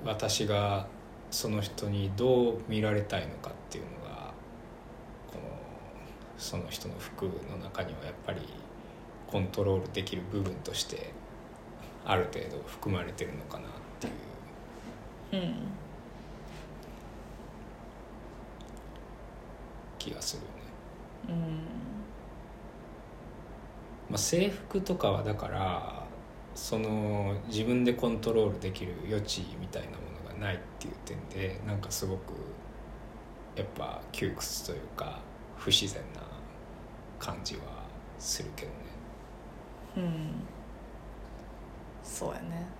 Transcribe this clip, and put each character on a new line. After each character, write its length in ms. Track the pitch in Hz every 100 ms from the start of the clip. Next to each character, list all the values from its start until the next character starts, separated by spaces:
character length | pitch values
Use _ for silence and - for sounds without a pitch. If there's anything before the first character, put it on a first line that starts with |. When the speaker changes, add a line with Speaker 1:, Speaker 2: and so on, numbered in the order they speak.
| -
Speaker 1:
私 420 | 101 110 - 107
が 400 | 101 101 98 98 - - - -
そ 180 | - 120
の 120 | 107
人 280 | 101 - 104
に 220 | 101 98 101
ど 360 | 123 127 120
う 60 | 110 -
見 140 | 107
ら 120 | 107
れ 80 | 104
た 160 | 101 95
い 80 | 78
の 80 | 73
か 120 | -
っ 40 | - -
て 80 | -
い 20 |
う 40 | -
の 60 | - -
が、 260 | - - - - - - - - - - - -
こ 60 | -
の、 40 | - - - - - - - - - -
そ 200 | - 92
の 100 | 85
人 180 | - -
の 80 | 73
服 260 | - - 95
の 320 | 85 - -
中 200 | 95 -
に 100 | 90
は 120 | 78 90
や 60 |
っ 20 | 92 -
ぱ 80 |
り 80 | 92 - - - - - - - - -
コ 120 | 101
ン 80 | 92
ト 160 | -
ロ 140 | 98 95
ー 40 |
ル 100 | -
で 100 | -
き 120 | 92 90
る 60 | 87
部 100 | 101
分 120 | 92 -
と 180 | -
し 100 | -
て 300 | - - - - - - - - - - - - -
あ 100 | 95
る 100 | 87
程 160 | 71 71
度 120 | 71 -
含 280 | - 104 92
ま 80 |
れ 100 | -
て 120 | - -
る 80 | -
の 60 | -
か 140 | -
な 60 | -
っ 40 | - - - - - - - - - - - - - - - -
て 60 | 190
い 20 |
う 40 |
Speaker 2:
う 20 | 170
ん。 60 | - 202 196 - - - - - - - - - - - - - - - - - - - - - - - - - - - - - - - - - - - - - - - - - -
Speaker 1:
気 160 | -
が 80 | -
す 160 | - -
る 960 | - - - - - - - - -
よ 20 | 170
ね。 20 |
Speaker 2:
う 80 | 165
ん。 100 | 156 165 - - 208 208 - - - - - - - - - - - - - - - - - - - -
Speaker 1:
ま 60 | -
あ、 20 |
制 320 | - 175 202
服 320 | 196 - -
と 140 | 92 180
か 160 | 104
は 120 | -
だ 100 | 107 104
か 120 | 98
ら、 580 | 95 95 85 - - - - - - -
そ 240 | - - 110
の、 600 | 110 107 107 104 98 101 113
自 160 | 107
分 220 | 113 123 123
で 80 |
コ 160 | 120 120
ン 100 | 110
ト 140 | 117
ロ 140 | 110 104
ー 40 |
ル 80 | 95
で 120 | 95
き 140 | 95 92
る 100 | 90 -
余 140 | 107
地 240 | 101 - 92 -
み 60 | -
た 120 | -
い 40 |
な 80 | -
も 40 | - - - -
の 120 | -
が 80 | 101
な 60 |
い 40 | 90
っ 40 | - -
て 80 | -
い 40 |
う 20 | - -
点 120 | 98 -
で、 320 | 95 95 95 104
な 80 |
ん 60 | 101
か 100 | -
す 160 | - 95
ご 100 | 92
く 160 | - - - - - - - - - - - - - -
や 80 |
っ 40 | 101
ぱ 340 | - 65 50 -
窮 200 | - 95
屈 340 | - - - -
と 80 |
い 20 | 82
う 40 | - -
か 220 | 76 - - - - -
不 140 | -
自 160 | - 98
然 100 | - -
な 80 | - - - - - - - - - - -
感 200 | - -
じ 140 | - -
は 60 | - - - - - -
す 240 | - -
る 60 | - -
け 80 | -
ど 60 |
ね。 40 | - - - - - - - - - - - - -
Speaker 2:
う 20 |
ん。 300 | 175 160 156 - - - - - - - - - - - - - - - - -
そ 280 | - - -
う 20 |
や 80 | -
ね。 260 | 170 170 180